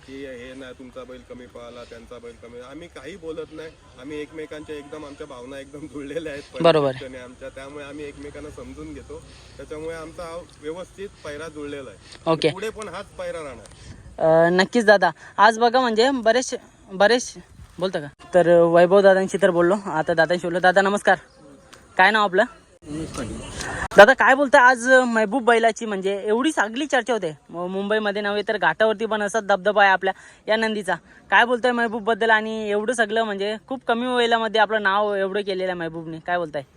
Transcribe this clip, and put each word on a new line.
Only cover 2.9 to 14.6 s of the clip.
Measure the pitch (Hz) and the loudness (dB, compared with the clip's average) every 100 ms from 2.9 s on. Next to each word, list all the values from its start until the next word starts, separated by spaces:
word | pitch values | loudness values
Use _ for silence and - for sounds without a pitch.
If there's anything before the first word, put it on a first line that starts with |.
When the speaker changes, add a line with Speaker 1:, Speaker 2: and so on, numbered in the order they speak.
| 156 135 185 | -18 -18 -16
Speaker 1:
बोलत | 165 160 151 | -12 -12 -12
नाही. | 156 156 - - 127 | -14 -16 -18 -20 -20
आम्ही | 131 151 | -14 -12
एकमेकांच्या | 147 156 151 156 156 151 | -12 -12 -14 -14 -12 -14
एकदम, | 143 151 147 | -14 -16 -16
आमच्या | 147 151 | -16 -16
भावना | 131 123 139 | -16 -16 -16
एकदम | 135 147 | -16 -16
जुळलेल्या | 143 135 139 147 156 | -14 -14 -10 -8 -8
आहेत | 143 | -12
परेश | 143 - | -14 2
Speaker 2:
बरोबर. | 165 156 139 131 | 4 4 2 -2
Speaker 1:
शेटणे | 135 127 | -10 -14
आमच्या, | 123 127 135 | -18 -16 -18
त्यामुळे | 131 135 147 143 | -16 -16 -16 -16
आम्ही | 147 147 | -14 -14
एकमेकांना | 143 143 147 147 | -14 -16 -14 -16
समजून | 143 127 135 156 | -16 -16 -16 -16
घेतो, | 143 120 151 - - - - | -16 -16 -18 -18 -20 -20 -20
त्याच्यामुळे | 139 151 160 165 | -14 -12 -10 -12
आमचा | 160 160 | -14 -14
हा | 170 170 160 - | -12 -14 -16 -16
व्यवस्थित | 156 165 170 - 196 - 160 | -12 -12 -14 -14 -16 -14 -16
पैरा | 147 160 | -12 -14
जुळलेला | 151 147 143 127 | -12 -12 -12 -14
आहे. | 98 - - - | -18 -20 -10 -2
Speaker 2:
ओके. | 160 156 | 0 0
Speaker 1:
पुढे | 143 220 | -2 -8
पण | 214 214 | -10 -12
हाच | 180 202 | -12 -14
पैरा | - 180 170 | -12 -10 -10
राहणार. | 147 120 104 - - - - - | -12 -16 -20 -20 -20 -20 -20 -2
Speaker 2:
अ, | 160 165 170 | 2 4 4
नक्कीच | 180 | 2